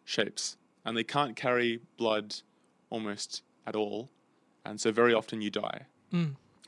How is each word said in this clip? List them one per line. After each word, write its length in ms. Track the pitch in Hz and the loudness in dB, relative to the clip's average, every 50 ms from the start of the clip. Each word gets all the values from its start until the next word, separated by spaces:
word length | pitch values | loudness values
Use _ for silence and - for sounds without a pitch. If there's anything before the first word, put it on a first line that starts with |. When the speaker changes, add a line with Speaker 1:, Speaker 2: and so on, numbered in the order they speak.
| _ | _
Speaker 1:
shapes. 520 | - - 113 104 - - - - - - - _ _ _ _ - | -4 -2 -2 -2 -2 -4 -6 -6 -6 -8 -12 _ _ _ _ -8
And 120 | 110 117 | -4 -2
they 80 | 113 113 | -2 -2
can't 320 | - - 143 147 120 110 | 0 0 0 0 0 -2
carry 440 | - - 123 123 120 120 117 117 117 - - _ | -2 0 2 2 4 2 2 0 -2 -6 -14 _
blood 400 | - 117 110 107 107 107 104 - - - _ _ _ _ _ _ _ _ _ | -2 0 2 2 0 0 -4 -10 -12 -14 _ _ _ _ _ _ _ _ _
almost 520 | 117 113 110 104 101 104 - - - - - _ _ _ _ | -6 -4 -4 -4 -6 -6 -8 -10 -10 -12 -14 _ _ _ _
at 80 | 113 110 | -6 -2
all. 320 | 107 107 104 104 107 127 - _ _ _ _ _ _ _ _ _ _ - | -2 -2 -2 -2 -6 -8 -10 _ _ _ _ _ _ _ _ _ _ -12
And 160 | 107 107 107 | -10 -8 0
so 120 | - 113 | 0 2
very 200 | 104 117 120 120 117 | 6 6 6 6 6
often 260 | 110 - - 113 110 | 4 2 0 -4 -4
you 80 | 104 107 | -4 -2
die. 360 | 107 104 104 - - - - - _ _ _ _ | -2 -2 -4 -4 -6 -10 -14 -18 _ _ _ _
Speaker 2:
Mm. 240 | 185 175 170 147 139 - _ _ _ _ - | 0 0 0 0 -2 -6 _ _ _ _ -20